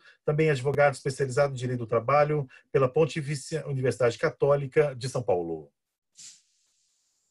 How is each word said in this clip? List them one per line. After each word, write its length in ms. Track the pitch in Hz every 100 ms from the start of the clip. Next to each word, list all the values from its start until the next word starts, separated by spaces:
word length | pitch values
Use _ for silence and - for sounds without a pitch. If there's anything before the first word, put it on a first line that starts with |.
| - _ -
também 240 | 147 156
advogado 440 | 139 131 135 143
especializado 600 | 135 147 - 139 127 143
em 40 | 131
Direito 220 | 123 123
do 80 | 110
Trabalho 600 | 117 110 143 147 151 135 - _
pela 160 | 139 131
Pontifícia 760 | 156 160 - 139 147 - 160 143
Universidade 500 | 135 131 113 120 113
Católica 760 | 160 - 143 143 135 156 147
de 140 | 127 131
São 140 | 135
Paulo. 480 | - 90 85 80 76 _ _ _ _ - - - _ _ _ _ _ _ _ _ _